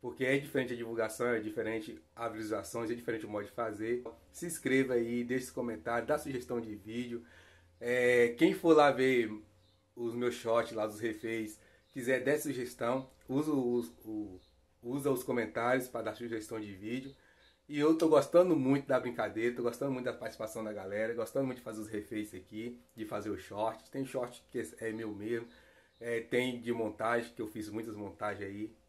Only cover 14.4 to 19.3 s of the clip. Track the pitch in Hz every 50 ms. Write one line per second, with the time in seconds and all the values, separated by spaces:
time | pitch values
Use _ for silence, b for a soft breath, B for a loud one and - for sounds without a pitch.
14.4 | _ _ _ _ _ _ _ _ - 120 127 143 135 143 135 123 - - 127 120
15.4 | 110 107 - 113 113 120 127 131 127 - - 120 110 107 107 - 120 117 113 110
16.4 | 107 - 117 110 107 104 98 95 101 110 120 131 131 135 135 b b b b b
17.4 | b b b b b _ 147 143 147 156 160 160 170 160 156 143 131 - - 175
18.4 | 180 180 160 147 131 127 139 143 139 - 131 127 120 123 117 - 110 104